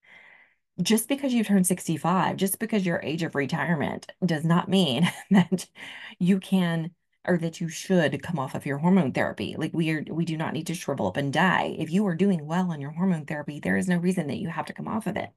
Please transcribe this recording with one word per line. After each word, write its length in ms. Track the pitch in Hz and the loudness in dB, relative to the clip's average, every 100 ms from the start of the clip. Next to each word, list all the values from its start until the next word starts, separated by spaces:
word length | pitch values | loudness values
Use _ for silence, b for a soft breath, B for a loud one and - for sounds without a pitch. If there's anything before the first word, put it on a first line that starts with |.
| B B B B B B _ - | B B B B B B _ -4
Just 260 | 180 220 - | 2 2 2
because 260 | 277 277 | -2 0
you've 140 | 240 214 | 0 4
turned 200 | 202 180 | 4 4
sixty-five, 680 | 180 - 156 160 185 156 143 | 0 -2 -2 0 2 0 0
just 220 | 190 - | -2 -2
because 260 | 220 214 185 | -2 0 0
your 160 | 165 | -2
age 200 | 117 160 | -4 -4
of 120 | 160 143 | -2 -2
retirement 760 | 135 156 143 160 107 - - - 180 | -2 -2 0 0 0 -4 -10 -4 -2
does 200 | 156 160 | 0 2
not 240 | 175 - | 2 4
mean 400 | 196 165 120 175 - | 2 2 2 0 0
<laughs> 120 | - | 4
that 360 | 196 - 180 - B B B B B | 4 4 0 -4 B B B B B
you 200 | 175 196 | 2 2
can, 520 | - 190 175 165 160 - _ _ - | 2 2 2 0 -4 -10 _ _ 0
or 120 | 175 | 0
that 220 | 165 - | 0 -4
you 80 | 165 | -8
should 540 | - - 185 147 135 | -8 2 4 4 0
come 180 | - 170 | -4 -4
off 160 | 131 - | -4 -6
of 100 | - | -4
your 120 | 139 | 0
hormone 340 | 170 190 135 | 4 4 4
therapy. 440 | 147 98 - 101 - | 2 -2 -2 -6 -4
Like, 160 | 160 | -4
we 180 | 180 160 | 0 0
are, 120 | 156 - | 0 -4
we 140 | 156 | -4
do 140 | 165 160 | -2 -2
not 160 | 156 | -4
need 140 | - 160 | -4 -6
to 80 | 165 | -6
shrivel 320 | - 135 101 | -4 -2 -2
up 100 | - | -2
and 160 | 139 | 0
die. 420 | 147 185 - 76 - | 2 4 4 0 -4
If 120 | 151 | -2
you 140 | 180 208 | 0 0
are 80 | 160 | 2
doing 300 | 202 175 147 | 2 2 0
well 260 | 170 185 | 0 0
on 80 | 151 | -4
your 120 | 139 | -6
hormone 340 | 160 190 165 143 | -2 0 0 -2
therapy, 340 | 151 147 147 | -6 -6 -6
there 180 | 180 190 | -2 0
is 100 | 185 | 2
no 100 | 175 | 2
reason 300 | 180 190 147 | 2 0 -2
that 100 | 156 | -4
you 120 | 165 | -4
have 180 | 160 - | -6 -8
to 60 | |
come 140 | - 151 | -8 -6
off 200 | 220 185 | -4 -4
of 100 | - | -4
it. 140 | - | -8